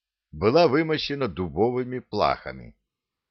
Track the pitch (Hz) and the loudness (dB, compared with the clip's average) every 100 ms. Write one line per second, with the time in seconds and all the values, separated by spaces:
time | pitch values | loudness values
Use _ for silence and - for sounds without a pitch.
0 | _ _ _ 76 98 147 170 135 160 151 | _ _ _ -2 2 6 6 4 0 -2
1 | - 143 127 80 90 71 117 127 127 127 | -4 -4 -4 -4 -4 0 0 0 -4 -8
2 | - 104 78 65 71 65 58 - _ _ | -6 0 0 0 -6 -14 -16 -20 _ _
3 | _ _ _ | _ _ _